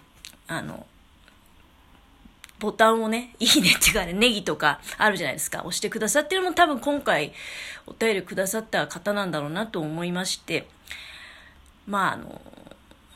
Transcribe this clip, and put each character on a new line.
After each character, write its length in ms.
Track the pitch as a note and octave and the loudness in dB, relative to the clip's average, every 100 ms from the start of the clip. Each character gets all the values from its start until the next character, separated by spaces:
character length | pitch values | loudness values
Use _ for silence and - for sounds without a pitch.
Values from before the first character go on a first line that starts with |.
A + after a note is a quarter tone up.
| - _ - - - | -20 _ -20 -20 -10
あ 160 | D#3+ | -8
の、 240 | D3 - - _ _ _ - _ _ - - _ _ - _ _ - - - - | -8 -12 -16 _ _ _ -20 _ _ -20 -20 _ _ -20 _ _ -20 -20 -20 -6
ボ 80 | G#3+ | -6
タ 200 | G#3 A3 | 4 6
ン 120 | A3+ | 6
を 60 | A3 | 2
ね、 260 | A3+ B3 - | -2 -4 0
い 180 | A#3+ D4 | 4 6
い 20 | |
ね 140 | F3 - | 6 6
っ 60 | |
て 60 | - | 4
い 20 | |
う 40 | |
か 120 | G3 F3 | 2 0
ね、 60 | |
ネ 180 | F3+ B3 | 4 4
ギ 140 | G#3 | 4
と 100 | F3+ | -2
か 260 | D3 D3+ C#3 - - | 0 2 0 -6 2
あ 140 | G#3+ | 2
る 60 | F#3 | 2
じ 80 | |
ゃ 20 | D3 | -2
な 60 | |
い 20 | |
で 60 | D3 | -4
す 100 | - | -6
か。 120 | D#3 | -6
押 100 | - | -6
し 80 | - | -4
て 100 | G3+ | -4
く 80 | G#3 | -2
だ 100 | G#3+ | 2
さ 120 | C#4 | 2
っ 80 | D4+ | 2
て 80 | F#4+ | 0
る 60 | |
の 80 | F4+ | 0
も 40 | |
多 100 | E4+ E4+ | 4 4
分 100 | C4+ | 4
今 220 | C#4+ C#4+ | 0 0
回 320 | A#3 D#3+ D3 - - - - - - | 2 0 0 -8 -14 -14 -14 -16 -18
お 40 | |
便 220 | - A3+ | -2 0
り 80 | G3 | 0
く 140 | F3 F#3 | -2 -4
だ 100 | F#3+ | -2
さ 140 | A3 | -4
っ 20 | |
た 240 | A3 F#3+ D3+ | -2 -2 -2
方 260 | F#3 G#3 | -4 -4
な 140 | G3+ F#3+ | -2 -2
ん 60 | |
だ 80 | D#3 | -2
ろ 80 | D3 | -4
う 20 | |
な 160 | E3+ A3+ | -4 -4
と 140 | F#3 | -4
思 240 | D#3 D#3+ | -4 -4
い 80 | F3 | -4
ま 120 | F3+ | -4
し 160 | F#3+ - | -4 -6
て、 280 | - D#3+ - _ - - - - - - - - - _ - | -4 -6 -6 _ -18 -16 -16 -18 -20 -20 -20 -20 -20 _ -6
ま 220 | G3+ F3 | 0 0
あ 20 | |
あ 40 | A2 | -2
の、 240 | - - - - - - - - _ | -10 -16 -18 -20 -20 -20 -20 -20 _